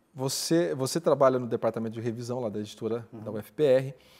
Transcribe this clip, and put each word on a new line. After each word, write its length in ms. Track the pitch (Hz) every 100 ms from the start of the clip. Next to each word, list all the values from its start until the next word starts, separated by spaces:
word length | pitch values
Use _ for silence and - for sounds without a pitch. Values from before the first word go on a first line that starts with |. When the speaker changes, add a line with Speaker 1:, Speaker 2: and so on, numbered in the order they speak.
| _
Speaker 1:
você, 600 | - 135 - - 165 175
você 260 | 147 131 170
trabalha 380 | 165 139 135 127
no 80 | 120
departamento 480 | 117 117 113 113
de 60 | 113
revisão 400 | 117 117 120 123
lá 80 | 117
da 100 | 104
editora 480 | 104 - 113 117 113
Speaker 2:
Uhum. 80 | 113
Speaker 1:
da 100 | 110
U 60 | 107
F 140 | -
P 100 | -
R, 300 | 151 131 135 - _